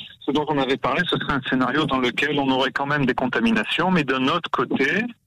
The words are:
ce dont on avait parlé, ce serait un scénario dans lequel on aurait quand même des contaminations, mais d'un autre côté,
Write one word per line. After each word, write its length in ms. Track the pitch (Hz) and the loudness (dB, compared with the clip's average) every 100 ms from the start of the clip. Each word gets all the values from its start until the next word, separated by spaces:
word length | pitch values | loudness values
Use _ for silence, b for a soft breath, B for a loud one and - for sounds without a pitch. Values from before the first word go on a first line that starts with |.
| B - | B -10
ce 60 | - | -2
dont 160 | 139 147 | -2 0
on 120 | 147 | 0
avait 180 | 131 135 | 0 0
parlé, 260 | 127 143 175 | 0 -2 0
ce 60 | 147 | -2
serait 140 | 139 | -2
un 100 | 139 127 | -4 -2
scénario 340 | 131 127 139 147 | 0 0 0 0
dans 120 | 131 | 0
lequel 400 | 123 - 143 143 | 0 0 0 0
on 100 | 135 | 2
aurait 220 | 131 131 | 2 0
quand 160 | - 143 | -2 -2
même 200 | 147 131 | 0 0
des 80 | |
contaminations, 760 | 123 127 127 117 107 104 - 175 | 0 0 0 2 2 0 0 2
mais 140 | 180 | 2
d'un 240 | 135 131 131 | 2 0 0
autre 200 | 170 - | 0 -2
côté, 500 | - 123 113 135 180 240 - | -2 -2 0 0 0 -4 -8